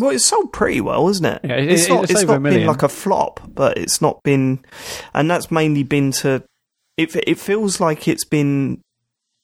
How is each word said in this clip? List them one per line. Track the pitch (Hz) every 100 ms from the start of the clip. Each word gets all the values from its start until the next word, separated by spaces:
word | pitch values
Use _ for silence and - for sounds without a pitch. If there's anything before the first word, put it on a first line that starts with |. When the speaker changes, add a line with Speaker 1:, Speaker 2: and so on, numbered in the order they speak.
Speaker 1:
Well, | 262
it's | - -
sold | 440 349
pretty | - - 123
well, | 95 120 165
isn't | 196 139
it? | -
Speaker 2:
Yeah, | - 123
it, | 143
Speaker 1:
It's | 170 175
Speaker 2:
it, |
Speaker 1:
not, | 247
Speaker 2:
it's | 170
Speaker 1:
it's | 180
Speaker 2:
over | 170
a | 143
Speaker 1:
not |
been, | 143
Speaker 2:
million. | 143 131
Speaker 1:
like, | 135
a | 147
flop, | - 190 185 71 - -
but | - 135 -
it's | 87 -
not | 151 -
been, | 143 139 131 131 _ - - - -
and | - 156
that's | 175 -
mainly | 160 156 147
been | 135 147 139
to, | 131 143 131 - _ _ _ _ -
it, | 160 175
it | - 165
feels | - 208 208 185
like | 170 156 -
it's | - -
been | 151 143 139 131 123 _ _ _ _ _ _